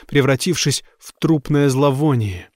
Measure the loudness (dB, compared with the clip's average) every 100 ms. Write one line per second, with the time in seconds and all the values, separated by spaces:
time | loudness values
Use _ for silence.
0 | -4 0 0 0 -2 -2 -2 -4 -8 _
1 | -20 -6 0 0 0 0 2 2 0 2
2 | 0 0 -2 -6 -14